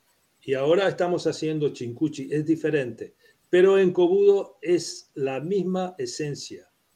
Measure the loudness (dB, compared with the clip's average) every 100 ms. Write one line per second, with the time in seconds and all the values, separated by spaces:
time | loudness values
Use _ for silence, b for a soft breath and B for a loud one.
0 | _ _ _ _ -6 0 2 4 2 0
1 | -2 0 -2 -2 -4 -2 -2 -4 -10 -4
2 | -4 -4 -6 -2 0 -2 0 -2 -2 -8
3 | -14 b b b _ 4 6 6 4 4
4 | 4 6 6 4 0 _ -2 0 -2 -12
5 | -14 -6 -4 -4 -4 -2 -2 -4 -4 -6
6 | -8 -6 -8 -8 -12 -16 -20 _ _